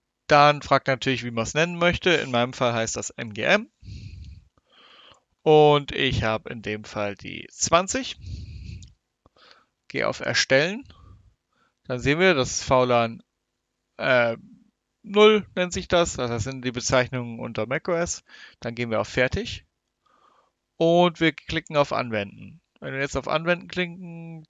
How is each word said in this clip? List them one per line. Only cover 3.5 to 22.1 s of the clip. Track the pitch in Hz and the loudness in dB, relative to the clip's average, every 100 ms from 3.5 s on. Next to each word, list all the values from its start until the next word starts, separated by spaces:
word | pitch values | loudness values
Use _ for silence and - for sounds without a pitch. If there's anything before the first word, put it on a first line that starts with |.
| 202 233 _ - - - - - - _ _ _ _ _ - - - _ _ | 2 0 _ -18 -16 -16 -16 -18 -20 _ _ _ _ _ -20 -20 -20 _ _
Und | 156 151 151 147 139 | 6 8 8 6 0
ich | - 135 120 | -2 -2 0
habe | 110 110 - | -2 -2 -6
in | 117 | -10
dem | 107 107 | -8 -8
Fall | 107 107 104 | -8 -6 -6
die | 98 - 82 - | -6 -14 -14 -16
zwanzig. | - - 165 190 262 262 - - - - - - - - _ _ _ _ _ - _ _ _ _ | -6 0 2 0 -6 -8 -12 -12 -12 -12 -14 -14 -16 -18 _ _ _ _ _ -20 _ _ _ _
Gehe | - - | -4 -4
auf | - | -4
Erstellen. | - 123 - 135 165 214 269 - - - _ _ _ _ _ _ | -4 -2 2 2 2 -4 -14 -20 -20 -20 _ _ _ _ _ _
Dann | - 127 | -8 -4
sehen | 120 156 | 0 4
wir, | 190 | 4
das | 151 127 - | 4 0 -4
V | - 131 123 | 2 2 4
lan, | 120 117 113 _ _ _ _ _ _ _ - | 4 2 -4 _ _ _ _ _ _ _ -6
äh, | 117 123 117 113 - - _ _ _ _ | 2 4 2 -2 -10 -20 _ _ _ _
null | - 202 214 214 - | -2 6 8 6 0
nennt | - 180 | -4 -2
sich | 190 - | -4 0
das. | 175 170 | 2 2
Das | 151 123 117 | -2 -4 -2
sind | 120 135 | -4 -6
die | 123 | -6
Bezeichnungen | 120 - 131 123 127 120 117 | -4 0 2 2 -4 -8 -10
unter | 120 113 110 | -8 -6 -4
mac | 147 - | -4 -2
O | |
S. | 170 175 - _ - - _ | -2 -2 -6 _ -20 -20 _
Dann | 120 | -10
gehen | 117 120 | -6 -2
wir | 107 | -2
auf | 104 | -2
Fertig. | - 127 - 233 - _ _ _ _ _ _ _ _ _ _ _ _ | 0 0 -2 -6 -12 _ _ _ _ _ _ _ _ _ _ _ _
Und | 165 175 175 156 | 4 6 4 4
wir | 165 | 0
klicken | 151 - 160 - 147 | 0 -6 -8 -2 0
auf | 143 | 0
Anwenden. | 110 123 | -2 -2